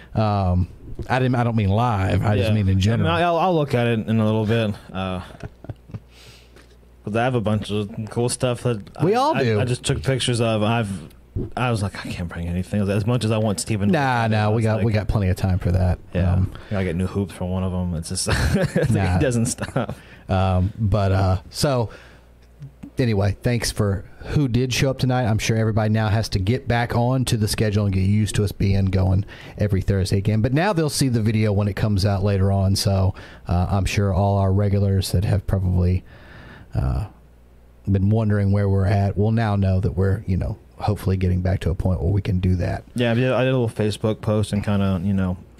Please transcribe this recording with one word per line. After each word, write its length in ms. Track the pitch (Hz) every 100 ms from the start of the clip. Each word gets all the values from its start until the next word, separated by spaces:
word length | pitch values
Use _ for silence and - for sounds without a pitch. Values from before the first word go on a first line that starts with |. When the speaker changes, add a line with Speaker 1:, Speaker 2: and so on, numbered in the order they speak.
| -
Speaker 1:
Um, 540 | - 107 101 95 90 90 - - - -
I 100 | 127
didn't, 160 | 127
I 100 | 123
don't 120 | 120 113
mean 120 | 98
live. 540 | 101 123 104 95 95
I 120 | 104 104
just 120 | 110
Speaker 2:
Yeah. 40 |
Speaker 1:
mean 80 | 107
in 60 | 98
Speaker 2:
I 20 |
mean, 60 | 95
Speaker 1:
general. 280 | 98 113 160
Speaker 2:
I'll, 260 | 170 175 170
I'll 160 | 180
look 200 | 170 143
at 120 | 123 120
it 180 | 113 92
in 120 | 113
a 40 |
little 220 | 107 110 107
bit. 280 | 113 110 104 -
Uh, 280 | 92 95 92 90
<laughs> 1800 | - - - - - - - - - - - - - - - - -
'cause 120 | - 107
I 80 |
have 100 | 123
a 60 | 123
bunch 300 | 104 107 101
of 200 | 104 101 - 107
cool 180 | - 120
stuff 340 | - 127 120
that 400 | 123 113 - -
Speaker 1:
We 120 | 165
Speaker 2:
I, 40 | 226
Speaker 1:
all 160 | 277 320
Speaker 2:
I, 60 |
Speaker 1:
do. 160 | 127 107
Speaker 2:
I 40 |
just 180 | - 123
took 180 | - 131
pictures 380 | - 131 - 117
of. 220 | 117 110
I've, 280 | 104 117 104 95 78 - - - - -
I 140 | 123
was 120 | 113
like, 120 | 98 -
"I 60 | -
can't 180 | - 87
bring 200 | 85 85
anything." 380 | 87 92 104 98
As 160 | 101 107
much 180 | 123
as 60 | 110
I 80 | 110
want 220 | 110 95
Stephen, 280 | - 110 101
Speaker 1:
Nah, 360 | 143 135 123 113
nah, 240 | 110 107
we 60 | 110
Speaker 2:
it's 60 | 110
Speaker 1:
got, 100 | 110
Speaker 2:
like, 60 |
Speaker 1:
we 80 | 117
got 160 | 107 101
plenty 200 | 113 92
of 80 | 90
time 220 | 95 90
for 120 | 90
that. 260 | 90 92 - -
Speaker 2:
Yeah, 220 | 90 90
Speaker 1:
Um, 180 | 92 92 - -
Speaker 2:
I 40 |
gotta 120 | 101 92
get 100 | 82
new 100 | 92
hoops 260 | 101 95
for 140 | - 90
one 160 | 92
of 100 | 92
'em. 220 | 90 90
It's 140 | 82 82
just, 180 | 92 -
<laughs> 40 |
it's 440 | - - 202 175 180
like, 140 | 143
Speaker 1:
Nah. 260 | 107 95 92
Speaker 2:
it 40 |
doesn't 260 | 139 120 113
stop. 480 | - 101 - 107 - - - -
Speaker 1:
Um, 440 | 95 95 92 92 -
but, 340 | 110 107 98
uh, 260 | 95 95 95 -
so 380 | - 151 127 113 - - - - - - - 135 - - -
anyway, 380 | 123 104 101 98
thanks 280 | 123 120 -
for 340 | - 104 95 - - -
who 220 | 151 139
did 260 | 113 127
show 160 | 117 139
up 80 | 127
tonight. 260 | 127 127
I'm 140 | 120 107
sure 180 | - 113
everybody 320 | 110 107 107
now 180 | 110 110
has 200 | 110 107
to 80 | -
get 300 | 95 127 -
back 260 | 117 117
on 300 | 120 120 131 120
to 120 | 117
the 100 | 104
schedule 380 | - 110 101 101
and 80 |
get 80 | 95
used 320 | 95 104 107
to 100 | -
us 80 | 101
being 340 | - 101 95 95
going 380 | 95 92 95 101 - - -
every 240 | 104 95
Thursday 380 | - 98 90 101
again. 240 | 95 107
But 100 | 110
now 220 | 135 190
they'll 160 | 175 156
see 180 | - 135
the 140 | 120
video 300 | 110 110 107
when 140 | 101 104
it 80 | 98
comes 280 | 110 101
out 180 | 101 98
later 300 | 101 101 98
on. 240 | 98 95 98
So, 380 | - 98 95 - - - -
uh, 200 | 90 90
I'm 160 | 98 90
sure 260 | - 101
all 240 | 95 101 101
our 160 | 98
regulars 600 | 95 104 98 101 95 90
that 120 | 87
have 220 | 95 98 -
probably, 580 | 98 92 90 90 92 - - - - - - -
uh, 320 | - 65 64 107 - - - - - - - -
been 200 | 98 98
wondering 420 | 110 107 104 101
where 160 | 101 101
we're 160 | 98 95
at 300 | 101 98 95
will 160 | 104
now 240 | 113 113 101
know 240 | 98 92
that 120 | 92
we're, 300 | 85 98 95 -
you 100 | 90
know, 220 | - - - -
hopefully 400 | - 104 - 95
getting 240 | 92 90
back 180 | 90 92
to 100 | -
a 40 |
point 260 | 85 92 90
where 100 | 82
we 100 | 101
can 180 | - 90
do 140 | 92 90
that. 280 | - - -
Speaker 2:
Yeah, 160 | 120 120
I 20 |
did, 180 | 117 127
I 120 | 117
did 100 | 127
a 40 | 131
little 100 | 117
Facebook 520 | - 107 101 110 107
post 320 | - 107 101
and 100 | 104
kinda, 360 | 98 101 98 95
you 100 | 95
know, 220 | 98 92 90 - -